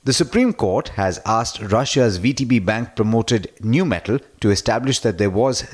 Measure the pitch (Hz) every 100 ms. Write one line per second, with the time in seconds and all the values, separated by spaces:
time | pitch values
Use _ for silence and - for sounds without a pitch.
0 | - 127 147 240 254 - 101 104 - -
1 | 95 85 - 113 120 - 104 107 135 143
2 | 120 92 113 139 127 123 92 110 117 -
3 | 107 113 113 117 95 _ 110 131 185 87
4 | - 131 - _ 107 98 - 113 135 131
5 | 117 87 101 95 131 123 -